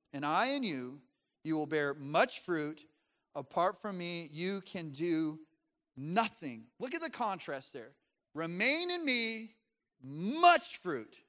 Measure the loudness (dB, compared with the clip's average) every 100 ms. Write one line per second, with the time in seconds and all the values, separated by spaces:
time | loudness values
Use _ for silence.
0 | _ -6 0 2 2 0 -2 -2 -6 -10
1 | -20 _ _ _ -2 -2 0 0 0 -2
2 | 0 2 2 0 -4 -2 -2 -6 -16 _
3 | _ _ _ -12 -4 2 2 0 -4 -4
4 | -4 -6 -8 -4 -2 -2 -4 -8 -8 -4
5 | 0 2 0 -4 -12 _ _ _ _ -12
6 | -2 2 2 0 -10 -10 -12 -8 -6 -4
7 | -4 -2 -2 -2 -4 -8 -8 -12 -14 -18
8 | _ _ _ -6 -4 2 4 4 2 0
9 | 2 2 2 -4 -8 -16 _ _ _ _
10 | -12 -4 -2 6 8 8 4 -8 -4 -4
11 | -6 -16